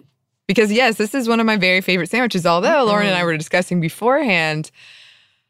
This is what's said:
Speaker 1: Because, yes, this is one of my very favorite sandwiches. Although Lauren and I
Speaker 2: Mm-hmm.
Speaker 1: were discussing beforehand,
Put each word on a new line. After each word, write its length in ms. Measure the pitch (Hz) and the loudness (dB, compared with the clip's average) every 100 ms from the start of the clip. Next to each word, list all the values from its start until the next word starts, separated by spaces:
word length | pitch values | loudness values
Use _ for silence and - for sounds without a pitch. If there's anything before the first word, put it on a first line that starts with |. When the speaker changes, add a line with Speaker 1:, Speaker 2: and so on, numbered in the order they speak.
| - _ _ _ - | -16 _ _ _ -2
Speaker 1:
Because, 240 | 196 214 | 0 2
yes, 260 | 214 247 220 | 2 2 0
this 180 | 214 277 | -4 -2
is 120 | 233 | -2
one 120 | 233 | 0
of 80 | 226 | 0
my 100 | 214 | 0
very 240 | 185 185 | 2 0
favorite 260 | 185 185 165 | 0 -2 -2
sandwiches. 380 | 226 247 185 170 | -2 -2 0 0
Although 380 | 170 233 311 | 2 2 2
Lauren 240 | 233 208 202 | 2 2 0
and 80 | 180 | 0
I 60 | |
Speaker 2:
Mm-hmm. 40 | 170 | -2
Speaker 1:
were 120 | 156 | -2
discussing 440 | 160 180 180 175 | -2 -2 0 -2
beforehand, 880 | 160 - 226 277 269 175 156 156 156 - - - - _ _ _ | -2 -2 -2 0 0 0 0 -2 -8 -14 -20 -20 -20 _ _ _